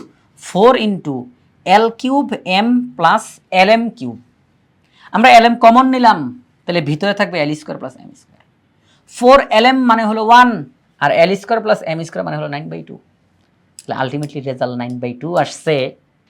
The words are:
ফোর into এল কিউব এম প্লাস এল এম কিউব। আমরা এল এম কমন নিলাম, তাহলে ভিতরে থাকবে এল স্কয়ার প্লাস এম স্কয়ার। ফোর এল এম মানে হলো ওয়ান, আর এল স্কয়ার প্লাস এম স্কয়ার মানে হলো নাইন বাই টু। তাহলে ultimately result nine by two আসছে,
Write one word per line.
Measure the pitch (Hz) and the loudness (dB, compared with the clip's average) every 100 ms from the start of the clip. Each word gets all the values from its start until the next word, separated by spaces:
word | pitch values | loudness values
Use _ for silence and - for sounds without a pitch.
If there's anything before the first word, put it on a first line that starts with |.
| - _ _ _ | -14 _ _ _
ফোর | - 175 226 262 | -8 2 4 4
into | 214 190 151 131 120 _ _ _ - | -2 -6 -8 -10 -12 _ _ _ 0
এল | 196 226 | 2 2
কিউব | 226 254 277 233 214 - | -2 -4 -2 -4 -8 -4
এম | 185 226 247 247 - | -2 0 -2 -4 -2
প্লাস | 165 214 - - _ | 0 0 -4 -18 _
এল | 185 190 | 0 2
এম | 226 233 | 2 0
কিউব। | - 127 107 _ _ _ _ _ _ _ _ _ | -10 -14 -14 _ _ _ _ _ _ _ _ _
আমরা | - 254 | 0 6
এল | 240 226 | 6 6
এম | 233 | 4
কমন | 226 240 262 | 4 6 2
নিলাম, | 254 240 190 131 - _ _ - | 2 2 2 -2 -12 _ _ -6
তাহলে | 175 | -4
ভিতরে | 147 151 202 | -4 -4 -4
থাকবে | 196 196 170 | -2 -4 -4
এল | 147 151 | -6 -6
স্কয়ার | - 156 | -12 -14
প্লাস | 131 - | -16 -18
এম | - _ | -20 _
স্কয়ার। | _ _ _ _ _ _ _ _ _ | _ _ _ _ _ _ _ _ _
ফোর | - 247 269 269 | 0 6 6 4
এল | 214 240 | 2 2
এম | 262 | 2
মানে | 247 226 214 | 0 0 0
হলো | 220 220 | -2 4
ওয়ান, | 240 247 202 135 _ _ _ | 6 6 2 -10 _ _ _
আর | 143 | -2
এল | 160 170 196 | 2 0 0
স্কয়ার | - 226 | -4 -4
প্লাস | 214 202 | -2 -2
এম | - 160 | -2 -10
স্কয়ার | 160 185 175 | -10 -10 -8
মানে | 151 | -8
হলো | 151 | -8
নাইন | 143 165 | -10 -12
বাই | 165 | -14
টু। | 160 - _ _ _ _ _ _ _ - - | -16 -20 _ _ _ _ _ _ _ -20 -12
তাহলে | 117 131 | -8 -6
ultimately | 147 147 147 135 | -8 -10 -10 -10
result | 127 127 123 | -8 -8 -6
nine | 123 123 | -10 -10
by | 123 123 | -10 -10
two | 156 175 | -6 -4
আসছে, | 143 - - 147 131 - _ _ _ | -4 -6 -6 -4 -4 -10 _ _ _